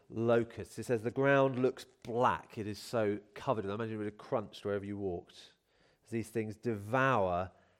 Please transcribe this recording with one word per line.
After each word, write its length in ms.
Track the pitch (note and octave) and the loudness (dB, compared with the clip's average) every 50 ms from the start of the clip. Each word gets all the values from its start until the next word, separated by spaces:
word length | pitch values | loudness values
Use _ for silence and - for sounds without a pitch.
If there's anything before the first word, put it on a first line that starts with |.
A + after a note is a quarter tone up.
| _ - | _ -10
locusts. 680 | - A2 A#2 A#2 A#2 A#2+ A#2 A#2 - - F#2+ - - - | -4 0 2 4 4 4 4 0 -4 -12 -12 -12 -10 -8
It 60 | A2 | -4
says 180 | - B2 A2 G#2 | -2 0 0 0
the 80 | A#2+ | -2
ground 480 | - C3+ C3+ C#3 C#3 C#3 C3+ C3+ C3 A#2+ | -2 2 4 6 6 6 6 4 4 2
looks 280 | B2+ B2+ - - - - _ _ - | 2 2 2 0 -10 -20 _ _ -10
black. 560 | A#2+ A2+ A#2+ B2+ A#2 F2+ D2+ - - - - | -4 0 4 4 4 4 2 -4 -8 -8 -8
It 80 | G2+ | -6
is 120 | G#2+ G2+ - | -6 -6 -8
so 400 | - - - A#2 G#2+ G#2 G#2 G#2 - - - | -8 -4 0 0 2 2 0 -2 -4 -12 -16
covered. 300 | - - C#3+ B2 G#2+ F#2+ | -8 -2 -2 -2 -2 -2
I 100 | G2 G2+ | -4 -4
imagine 200 | A2 A#2 A2 A2 | -4 -4 -4 -4
it 40 | G#2+ | -4
would 80 | G#2 | -6
have 120 | G#2 G#2 - | -6 -8 -10
crunched 460 | - - C#3+ A#2 G#2 F#2+ - - - | -8 -4 -4 -4 -4 -4 -10 -8 -4
wherever 200 | G#2 G2+ G2+ G2 | -2 -2 -2 -2
you 140 | G2+ G2+ G2+ | -4 -6 -4
walked. 540 | G2+ F#2+ E2+ F#2 - - - - - - _ _ _ _ _ _ _ _ _ _ _ | -4 -4 -4 -6 -8 -12 -18 -20 -20 -20 _ _ _ _ _ _ _ _ _ _ _
As 60 | - | -6
these 180 | A2+ A#2 G#2 - | -4 -4 -4 -4
things 280 | - A#2+ A2 G#2+ G#2 | -4 -4 -4 -4 -6
devour 920 | - - A#2+ A2+ G2+ G2+ G#2 A#2+ C3 C3 C3+ B2+ A2 G2 F#2 F2 F2 F#2 F#2+ - _ _ _ _ _ | -6 -4 -4 -4 -4 -4 -2 2 2 4 4 4 4 2 2 2 0 -2 -4 -6 _ _ _ _ _